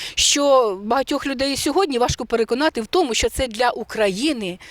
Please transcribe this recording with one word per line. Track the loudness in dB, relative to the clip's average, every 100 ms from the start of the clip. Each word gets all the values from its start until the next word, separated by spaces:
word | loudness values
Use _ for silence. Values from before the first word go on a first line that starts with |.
| -8
що | -2 0 2 4 6 4 0
багатьох | -2 0 0 -2 -2
людей | -2 -2
і | -2
сьогодні | 0 0 2 2
важко | 0 -2 -2
переконати | -2 0 0 0 -2
в | -2
тому, | 0 2
що | 0 -2
це | -2 -4
для | 0 0
України | 0 -4 0 0 0 -2 -2 -6 -8 -14